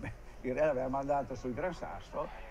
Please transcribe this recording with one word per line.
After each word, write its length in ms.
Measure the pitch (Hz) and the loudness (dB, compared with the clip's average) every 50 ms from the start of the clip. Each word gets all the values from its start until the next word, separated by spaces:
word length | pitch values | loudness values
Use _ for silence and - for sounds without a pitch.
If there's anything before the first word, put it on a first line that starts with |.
| 113 107 - | -6 -6 -8
<laughs> 260 | - - - - - | -8 -12 -14 -10 -4
il 120 | - 127 127 | -2 0 4
re 120 | 139 151 | 6 6
l'aveva 220 | 156 139 127 131 131 | 6 6 4 2 2
mandato 460 | 131 139 139 139 147 143 131 - 131 | 2 2 2 4 4 2 2 0 -4
sul 180 | 117 - 127 | -4 -2 -2
Gran 220 | 117 143 165 185 165 | -2 0 0 0 0
Sasso, 540 | - - 80 87 - - - - - 156 - - - - - | -2 -6 -6 -6 -8 -10 -6 -4 -4 -4 -4 -6 -10 -10 -10